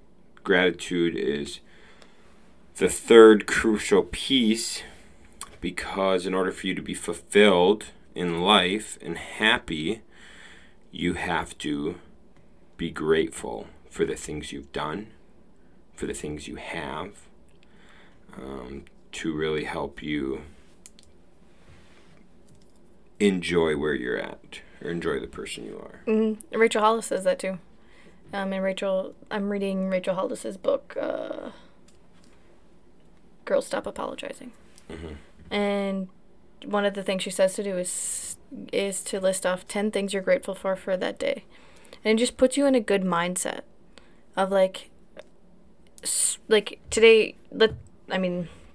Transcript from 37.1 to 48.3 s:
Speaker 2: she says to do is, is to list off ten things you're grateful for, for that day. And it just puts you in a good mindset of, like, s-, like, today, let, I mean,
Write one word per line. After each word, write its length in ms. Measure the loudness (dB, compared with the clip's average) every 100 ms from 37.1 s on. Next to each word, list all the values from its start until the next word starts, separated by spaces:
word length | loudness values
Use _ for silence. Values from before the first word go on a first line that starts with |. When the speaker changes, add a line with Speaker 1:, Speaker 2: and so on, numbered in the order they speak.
| -4
Speaker 2:
she 80 | -4
says 240 | 0 0
to 80 | 0
do 160 | -4 -4
is, 580 | -4 -6 -6 -6 -8 -14 -16 -16 -6
is 300 | -2 -2 -4
to 160 | -6 -2
list 260 | 0 0 0
off 200 | -2 -4
ten 240 | -4 -2
things 200 | -2 -2
you're 100 | -2
grateful 320 | 0 0 0 -6
for, 180 | -4
for 220 | -4 -2 -2
that 240 | -4 -4
day. 240 | -4 -4 -8 -20 -20 -20 -20 -4
And 140 | 0 2
it 20 |
just 160 | 2 2
puts 200 | 2 4
you 100 | 2
in 80 |
a 60 | 2
good 220 | 2 0
mindset 580 | 0 0 -2 -4 -6 -6 -12 -20 -20 -20 -20 -20 -8 -2
of, 140 | 0
like, 400 | 4 2 0 -16 -20 -20 -20 -20 -20 -20 -20 -20 -20 -20 -10
s-, 360 | -4 0 0 -2 2
like, 320 | 2 2 -6 -6
today, 460 | 6 8 8 6 -4 -10
let, 220 | 2 2 2 -16 -20 -6
I 80 | -2
mean, 300 | -2